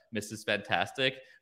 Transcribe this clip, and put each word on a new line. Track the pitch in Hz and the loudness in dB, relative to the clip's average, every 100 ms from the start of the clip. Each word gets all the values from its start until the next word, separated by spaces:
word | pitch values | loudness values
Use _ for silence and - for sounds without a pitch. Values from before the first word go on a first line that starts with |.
| _ | _
Missus | 110 - 107 | -6 -6 -4
Fantastic, | - 104 101 90 101 - 131 - - - | 0 0 2 2 2 0 0 0 -10 -12